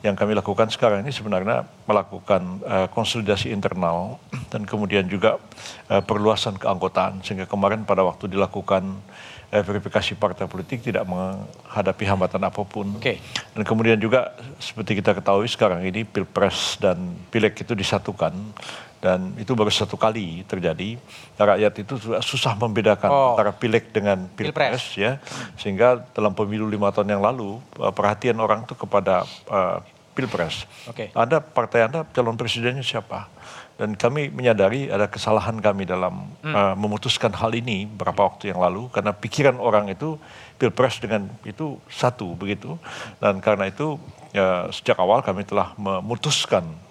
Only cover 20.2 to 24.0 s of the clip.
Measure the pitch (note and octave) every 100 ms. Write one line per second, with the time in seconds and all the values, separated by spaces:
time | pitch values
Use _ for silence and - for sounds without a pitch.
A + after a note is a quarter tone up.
20.2 | F#2 E2 F#2+ F#2+ F2 D#2+ F#2+ A#2+ - -
21.2 | - - G#2 G2 G#2+ G2 G2+ C3 G#2+ A2
22.2 | - C3 B2+ G#2 A#2 A2 A2 G2+ B2 C#3
23.2 | C3 A2+ G#2 F#2+ A#2+ A2 - A2